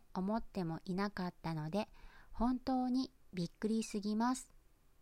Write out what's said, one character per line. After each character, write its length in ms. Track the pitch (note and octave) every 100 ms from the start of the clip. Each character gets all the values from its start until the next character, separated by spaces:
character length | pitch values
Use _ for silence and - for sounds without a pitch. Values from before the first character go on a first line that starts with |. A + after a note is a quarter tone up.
| -
思 240 | F#3 F#3+ G#3+
っ 40 |
て 220 | - G3+
も 160 | E3 D#3+ -
い 100 | F3+
な 160 | G3+
か 160 | - F3+
っ 60 | -
た 100 | E3
の 160 | D#3+ D#3
で、 200 | G3 - - - - -
本 280 | - A#3+ B3+
当 300 | - B3+ B3+
に 220 | B3+ C4 - -
び 120 | F3+ E3+
っ 60 | -
く 80 | G#3+
り 160 | A3
す 160 | G#3+ G#3
ぎ 160 | G#3 G#3+
ま 200 | A#3+ C4
す。 140 | - - - - - -